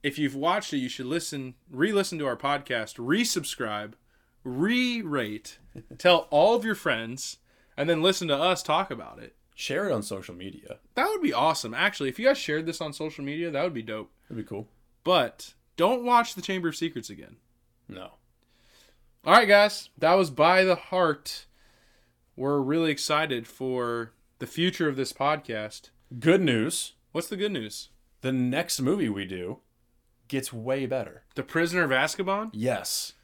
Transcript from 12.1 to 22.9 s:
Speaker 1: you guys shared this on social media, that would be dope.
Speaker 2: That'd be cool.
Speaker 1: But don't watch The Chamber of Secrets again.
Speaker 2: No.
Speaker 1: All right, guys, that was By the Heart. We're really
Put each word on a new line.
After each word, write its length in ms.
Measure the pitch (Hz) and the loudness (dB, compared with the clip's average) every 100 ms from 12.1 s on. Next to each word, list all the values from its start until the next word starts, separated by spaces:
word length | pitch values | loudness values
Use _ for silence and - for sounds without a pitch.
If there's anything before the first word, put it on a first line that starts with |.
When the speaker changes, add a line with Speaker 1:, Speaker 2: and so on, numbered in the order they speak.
| 127 | 0
Speaker 1:
you 60 | 247 | 0
guys 100 | 277 | 0
shared 300 | - 151 160 | -2 -4 -4
this 140 | 160 | -6
on 120 | 156 | -8
social 300 | 143 156 151 | -6 -10 -8
media, 260 | 139 156 170 | -8 -6 -4
that 140 | 139 | -2
would 100 | 175 | -2
be 80 | 135 | -4
dope. 300 | 110 110 107 _ _ | -8 -10 -10 _ _
Speaker 2:
That'd 160 | 117 107 | -12 -10
be 20 | |
cool. 200 | 101 113 _ _ _ | -10 -12 _ _ _
Speaker 1:
But 500 | - 180 120 - - _ _ - | 2 2 2 -4 -20 _ _ 0
don't 280 | 180 254 | 2 2
watch 320 | 240 240 233 190 | 4 2 2 -6
The 60 | |
Chamber 240 | 170 185 170 | -4 -2 -2
of 80 | 156 | -2
Secrets 340 | 165 131 - | -6 -6 -12
again. 280 | 92 - - _ _ _ _ _ | -16 -18 -20 _ _ _ _ _
Speaker 2:
No. 220 | 92 92 - _ _ _ _ _ _ _ _ _ _ - | -16 -16 -20 _ _ _ _ _ _ _ _ _ _ 6
Speaker 1:
All 80 | |
right, 140 | 208 220 | 6 10
guys, 420 | 202 208 - - - | 8 8 2 -14 0
that 160 | 160 | 4
was 160 | 185 175 | 6 4
By 340 | 131 156 185 | 4 6 6
the 120 | 190 180 | 4 2
Heart. 720 | - 180 170 147 - - - _ _ _ _ _ _ _ _ - | 0 0 2 0 -6 -14 -16 _ _ _ _ _ _ _ _ -6
We're 240 | 135 143 | 0 0
really 320 | 131 156 160 | 2 2 2